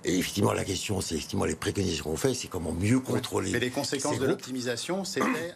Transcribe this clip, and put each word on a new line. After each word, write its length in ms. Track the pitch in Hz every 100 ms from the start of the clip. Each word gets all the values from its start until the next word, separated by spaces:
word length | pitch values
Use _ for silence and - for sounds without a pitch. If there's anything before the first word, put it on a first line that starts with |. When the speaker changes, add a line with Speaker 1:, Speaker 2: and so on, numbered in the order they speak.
Speaker 1:
Et 140 | - 90
effectivement, 340 | 85 - 107
la 120 | 98
question, 380 | 90 92 - 95
c'est 120 | - 80
effectivement 300 | - 98 87
les 100 | 78
préconisations 500 | - - 92 80 76
qu'on 120 | 80
fait, 160 | 135
c'est 140 | 123 -
comment 240 | 90 80
mieux 240 | 82 104 131
Speaker 2:
Oui. 80 |
Speaker 1:
contrôler 480 | 131 - - 104 95
Speaker 2:
Mais 80 | 120
les 100 | 123
conséquences 440 | 131 135 139 143
Speaker 1:
ces 40 | 120
Speaker 2:
de 80 | 135
Speaker 1:
groupes. 120 | -
Speaker 2:
l'optimisation, 680 | - 131 123 120 - 185 185
c'était 480 | - 127 131 170